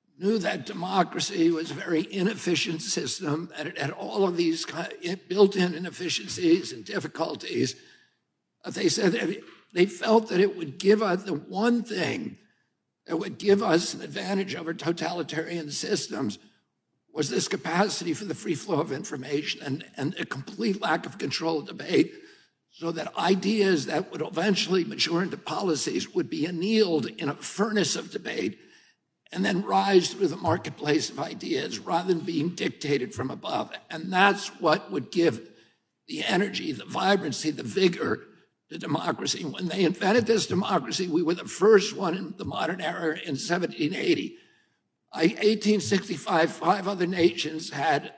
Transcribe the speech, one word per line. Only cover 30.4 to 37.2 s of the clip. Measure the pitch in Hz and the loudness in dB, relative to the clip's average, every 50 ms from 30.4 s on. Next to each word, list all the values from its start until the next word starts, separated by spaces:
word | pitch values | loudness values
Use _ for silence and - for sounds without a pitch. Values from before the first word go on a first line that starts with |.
| - 165 165 - - 156 - - 156 147 147 151 120 - | 0 0 0 0 -2 -6 -10 -4 0 2 2 2 2 -2
of | - - | -4 -6
ideas | 151 165 - - - - 165 135 147 - 110 104 | -6 -6 -8 -8 -6 -4 -2 -2 -2 -4 -6 -8
rather | - - - 170 180 190 180 | -4 -2 -2 0 2 2 0
than | 165 143 | 0 0
being | 165 170 151 147 175 | -2 -2 0 0 -2
dictated | - - 180 - - - - 143 147 131 123 104 - | -2 -4 -4 -6 -6 -4 -2 0 0 0 0 -2 -6
from | 107 - - | -6 -6 -6
above. | - - - - 92 - - - - - - - | -6 -8 -8 -4 -4 -4 -4 -6 -8 -14 -14 -12
And | 170 160 160 185 185 | -10 -10 -6 -2 2
that's | 180 196 202 190 202 - - - - | 4 6 6 4 2 -2 -10 -8 -2
what | - 156 156 - - - 185 | 2 2 2 2 0 -2 -6
would | - 123 - | -6 -6 -2
give | - 175 170 160 113 110 - - - - _ _ _ _ _ _ _ _ _ | 0 2 4 4 2 0 -4 -14 -20 -20 _ _ _ _ _ _ _ _ _
the | - - - 254 | -10 -8 -6 -2
energy, | 233 196 180 202 190 - - - 156 131 | 0 2 2 2 0 -2 -4 -4 -6 -6
the | - - | -6 -8
vibrancy, | - - - 185 190 202 190 | -8 -4 0 2 4 4 4